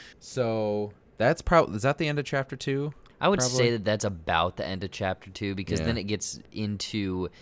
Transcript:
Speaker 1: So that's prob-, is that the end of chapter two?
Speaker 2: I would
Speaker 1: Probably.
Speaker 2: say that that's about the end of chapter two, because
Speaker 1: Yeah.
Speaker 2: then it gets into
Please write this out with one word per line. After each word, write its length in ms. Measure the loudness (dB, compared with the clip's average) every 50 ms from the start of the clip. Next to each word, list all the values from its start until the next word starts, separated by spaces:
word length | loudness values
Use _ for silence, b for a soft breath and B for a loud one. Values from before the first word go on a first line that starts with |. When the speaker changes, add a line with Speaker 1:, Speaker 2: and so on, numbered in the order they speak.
| B B B -20
Speaker 1:
So 720 | -18 -8 -4 -2 0 0 0 0 0 0 0 -2 -2 -4 -8 -12 _ _ _
that's 240 | 2 2 4 4 2
prob-, 340 | 2 4 6 6 6 4 2
is 80 | 0 0
that 140 | 0 0 0
the 80 | -2 -2
end 100 | -2 -2
of 60 | -2
chapter 280 | -2 -2 -4 -4 -4 -8
two? 360 | -6 -4 -2 -2 -2 -2 -4 -8 -10 -16 -20 -6 0
Speaker 2:
I 80 | 2 4
would 100 | 4 4
Speaker 1:
Probably. 160 | 2 2 2
Speaker 2:
say 140 | 4 4 4
that 140 | 4 2 2
that's 200 | 2 2 2 0
about 540 | -2 -2 -4 -2 2 2 4 4 2 0 -4
the 80 | -6
end 180 | -6 -4 -6 -6
of 60 | -8
chapter 400 | -4 -2 -2 -2 -2 -4 -8 -14
two, 240 | -8 -4 -4 -2 -2
because 260 | -4 -2 -2 -2 0
Speaker 1:
Yeah. 60 | 0
Speaker 2:
then 100 | 0 0
it 60 | -2 -2
gets 340 | -2 -2 -2 -4 -6 -8 -10 -14 -12 -8
into 760 | -4 -4 -4 -2 -4 -4 -4 -2 -2 -2 0 0 -2 -4 -4 B B